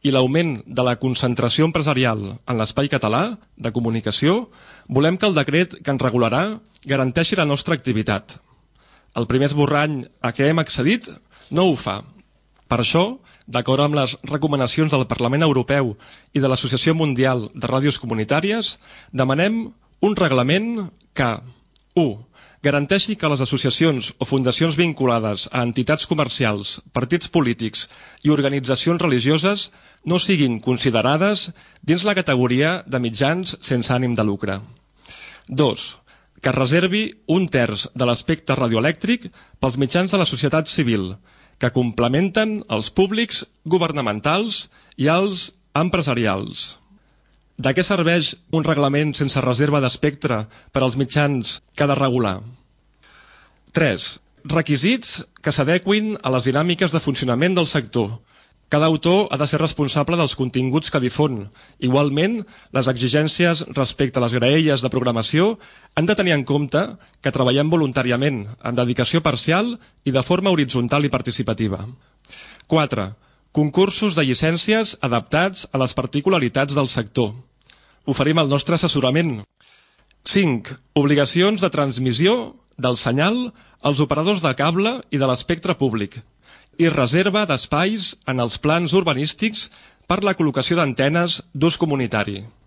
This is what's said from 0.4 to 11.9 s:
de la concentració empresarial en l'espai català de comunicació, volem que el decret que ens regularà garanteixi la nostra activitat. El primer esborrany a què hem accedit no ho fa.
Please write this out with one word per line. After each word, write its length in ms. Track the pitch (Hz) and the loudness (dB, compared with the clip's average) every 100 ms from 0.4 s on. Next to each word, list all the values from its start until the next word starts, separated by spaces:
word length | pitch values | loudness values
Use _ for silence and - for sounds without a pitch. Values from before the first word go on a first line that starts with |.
| 170 117 - | 0 -4 -6
de 180 | 127 | -2
la 140 | 127 120 | 0 0
concentració 640 | 131 123 127 120 120 131 160 | -2 -2 -2 0 0 2 2
empresarial 680 | 165 147 131 123 110 98 - | 2 0 0 0 -2 -6 -10
en 160 | - 120 | -6 -2
l'espai 320 | 110 - 143 | -2 0 0
català 480 | 139 107 117 208 220 _ - | 0 0 0 -2 -6 _ -10
de 160 | 117 | -6
comunicació, 800 | 117 113 113 107 - 143 214 233 - - - - | -2 -2 -2 -2 0 2 0 -2 -16 -20 -20 -2
volem 300 | 127 156 180 | 2 2 2
que 140 | 214 | 0
el 80 | 160 | 2
decret 400 | 139 151 180 - | 2 0 0 -4
que 160 | - 135 | -4 -2
ens 80 | |
regularà 560 | 131 120 113 123 196 220 - - | 0 2 2 0 -2 -6 -14 -20
garanteixi 560 | 139 139 131 160 165 185 | -4 -2 0 0 0 0
la 80 | 151 | 0
nostra 280 | 143 - 160 | 0 -2 -4
activitat. 600 | - 110 110 101 - - _ _ _ _ _ _ _ - | -2 -2 0 -4 -6 -20 _ _ _ _ _ _ _ -6
El 160 | 117 | -2
primer 160 | 127 143 | 0 0
esborrany 540 | 147 143 147 151 143 - _ | 2 2 2 0 -2 -8 _
a 140 | 120 113 | -6 0
què 160 | 139 | 2
hem 80 | 160 | 2
accedit 500 | 156 - 135 233 - - _ - - 165 | 0 0 0 0 -2 -16 _ -20 -6 0
no 160 | 185 | 2
ho 40 | 135 | 2
fa. 220 | 113 | -2